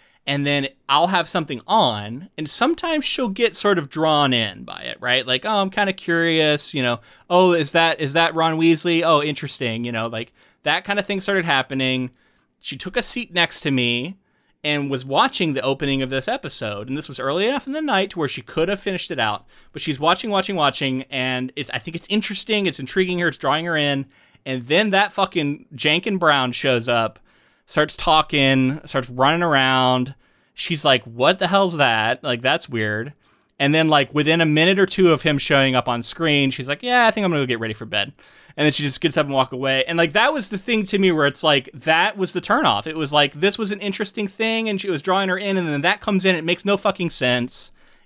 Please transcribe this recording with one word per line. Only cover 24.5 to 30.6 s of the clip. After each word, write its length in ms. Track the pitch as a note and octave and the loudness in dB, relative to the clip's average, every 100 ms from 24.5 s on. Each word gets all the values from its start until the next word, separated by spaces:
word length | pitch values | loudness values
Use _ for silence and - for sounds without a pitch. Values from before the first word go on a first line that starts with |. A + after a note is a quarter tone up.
| C3 | -8
then 280 | A#2+ E3 G#3+ | 0 0 2
that 220 | G3 G3+ | 2 0
fucking 540 | - F#3 F3+ D3 D3 - | 0 -2 0 -2 -4 -12
Jankin 440 | C#3+ D3+ D#3+ A3 F#3+ | -4 0 0 0 0
Brown 340 | E3 C#3+ B2+ | 2 2 0
shows 360 | A#2+ C#3 B2 A#2 | -2 0 0 2
up, 300 | A#2+ A2+ - _ _ _ _ _ | 0 0 -6 _ _ _ _ _
starts 300 | - D3+ - | -2 -2 -2
talking, 840 | - D#3 D3+ D3 C3+ C3+ C3 D3 | 2 2 4 2 4 4 2 -2
starts 260 | - C#3 B2 | -4 -6 -4
running 320 | B2 C3+ E3 | 2 2 4
around. 720 | F3 C#3 C3 C3 B2+ B2+ B2+ - _ _ _ | 2 2 4 4 4 2 0 -6 _ _ _
She's 300 | - | -12